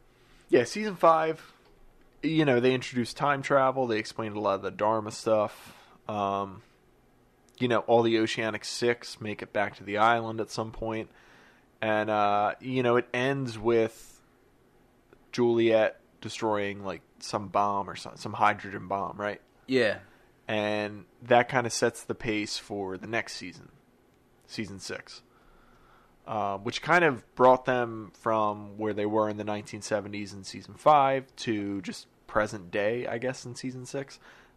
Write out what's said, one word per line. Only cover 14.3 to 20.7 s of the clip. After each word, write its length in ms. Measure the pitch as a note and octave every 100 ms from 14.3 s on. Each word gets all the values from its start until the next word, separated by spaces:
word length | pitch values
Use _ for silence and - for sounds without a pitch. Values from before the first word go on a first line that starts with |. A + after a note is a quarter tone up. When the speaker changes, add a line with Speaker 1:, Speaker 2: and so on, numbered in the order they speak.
| _ _ _ _ _ _ _ _ _ _
Speaker 1:
Juliet 680 | - A#2+ A#2 A2+ A2 G#2+ - _ _
destroying, 640 | A2 - A2+ G#2 G2+ G2+
like, 180 | G2 E2+ _ -
some 300 | - A2 G2
bomb 420 | F#2+ G2+ G2+ F#2
or 60 | -
some, 200 | - -
some 160 | A2+
hydrogen 560 | G#2 G#2 G2+ G2+ F#2+ F2
bomb, 320 | G2 F2 F#2+
right? 200 | G#2 G2+ _ _ -
Speaker 2:
Yeah. 320 | B2+ A2+ F#2 - - _ _ -
Speaker 1:
And 580 | A2 G#2